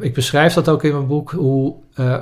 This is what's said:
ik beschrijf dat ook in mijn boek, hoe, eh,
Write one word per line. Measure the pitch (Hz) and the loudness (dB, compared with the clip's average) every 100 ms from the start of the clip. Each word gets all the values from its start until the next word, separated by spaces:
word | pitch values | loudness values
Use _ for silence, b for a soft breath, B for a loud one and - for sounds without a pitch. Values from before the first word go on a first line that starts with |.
ik | 135 | -4
beschrijf | 123 - 147 165 | -2 0 2 4
dat | 170 160 | 4 2
ook | 156 | 2
in | 151 | 0
mijn | 143 135 | 0 -2
boek, | 147 143 | -4 -4
hoe, | 156 135 135 135 - - | -2 0 0 -2 -6 -14
eh, | - 127 127 | -4 -2 -2